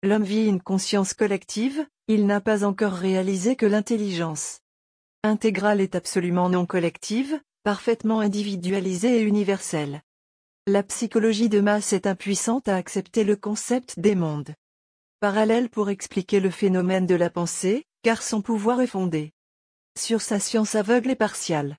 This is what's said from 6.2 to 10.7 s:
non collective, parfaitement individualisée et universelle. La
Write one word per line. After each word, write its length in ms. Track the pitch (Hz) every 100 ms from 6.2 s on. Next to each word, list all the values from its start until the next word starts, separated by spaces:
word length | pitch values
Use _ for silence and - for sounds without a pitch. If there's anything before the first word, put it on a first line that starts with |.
| 180 175 180
non 160 | 180 175
collective, 760 | 185 170 - - 214 269 302 _ _
parfaitement 580 | - 196 - 226 220 220
individualisée 960 | 208 202 208 196 175 196 185 180 220 240
et 40 |
universelle. 760 | 214 208 196 196 - 160 143 143 _ _ _ _ _ _
La 160 | -